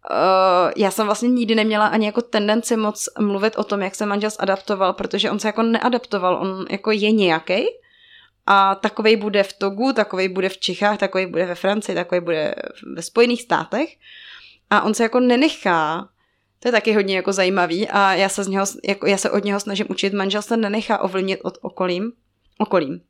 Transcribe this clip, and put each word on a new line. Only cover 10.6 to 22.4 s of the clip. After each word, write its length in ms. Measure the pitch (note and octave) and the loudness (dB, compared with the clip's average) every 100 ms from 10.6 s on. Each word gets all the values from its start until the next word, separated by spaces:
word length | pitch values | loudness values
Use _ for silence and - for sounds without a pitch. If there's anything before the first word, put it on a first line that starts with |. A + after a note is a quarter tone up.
| - F3 G#3 G#3 | -6 0 0 0
takovej 280 | G3 F#3+ F#3 | -2 -2 -2
bude 200 | E3 F3+ | -2 -2
ve 80 | |
Francii, 400 | F3 F#3+ G#3 G#3 | -2 -2 -2 -2
takovej 260 | F3 F3 F3+ | -4 -2 -2
bude 340 | E3+ D#3+ D3+ - - - - | 0 -2 -2 -4 -10 -14 -14
ve 80 | - | -12
Spojených 400 | E3+ - A#3+ A#3+ | -4 2 2 2
státech 540 | - D#3+ D#3 A3 D#4+ - - - - - - _ _ | 0 -2 -2 -4 -4 -8 -20 -20 -20 -20 -20 _ _
a 120 | G#3 | 2
on 120 | - | 2
se 80 | G#3+ | 0
jako 180 | A3+ B3 | 2 2
nenechá, 880 | B3 A#3+ C#4 - G3+ E3+ D#3 D#3+ G3 _ _ _ _ _ | 4 4 2 0 0 2 0 -2 -8 _ _ _ _ _
to 100 | B3 | 0
je 40 | |
taky 200 | B3 B3 | 2 4
hodně 240 | G#3+ G3 F#3+ | 2 2 0
jako 160 | F#3 | 0
zajímavý 560 | G3 F#3 F#3+ F3 E3+ G#3+ | 0 2 2 0 0 0
a 260 | G3+ G3 | 2 4
já 140 | F3+ G3 | 4 0
se 160 | G3+ | 0
z 40 | G3 | -2
něho, 160 | F#3+ G3 - | -2 -2 -4
jako 220 | - G3 G3 | -4 -2 0
já 100 | G3 | 0
se 140 | - | 0
od 140 | G#3 | 0
něho 160 | G3+ G3+ | -2 -4
snažím 260 | G3+ G3 - | -4 -6 -4
učit, 240 | F#3+ G3+ | -2 -2
manžel 300 | G3+ G3 G#3 | -2 -2 -2
se 140 | G3+ A#3 | -2 -2
nenechá 420 | G#3+ G#3+ - G#3+ | 0 -2 -2 -2
ovlivnit 420 | F#3+ F#3+ F#3+ F#3+ | 0 -2 -2 -4
od 160 | - - | -6 -8
okolím, 520 | G3 - F#3 F3 A3 - _ _ | -12 -4 -2 -2 -4 -10 _ _